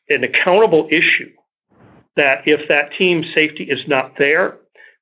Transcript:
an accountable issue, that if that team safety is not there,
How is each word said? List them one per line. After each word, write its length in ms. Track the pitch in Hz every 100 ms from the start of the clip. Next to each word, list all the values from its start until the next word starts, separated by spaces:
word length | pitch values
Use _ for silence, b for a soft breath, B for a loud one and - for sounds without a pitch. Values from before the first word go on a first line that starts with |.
| -
an 160 | - 127
accountable 640 | - 185 190 220 160 156
issue, 400 | 160 - - - _ _ _ _ _ - - _ -
that 240 | 143 135 151
if 220 | 147 -
that 220 | 147 147 -
team 260 | 185 165 160
safety 300 | 165 151 151
is 160 | 139 131 -
not 280 | 135 - -
there, 400 | 139 160 190 - _ b b b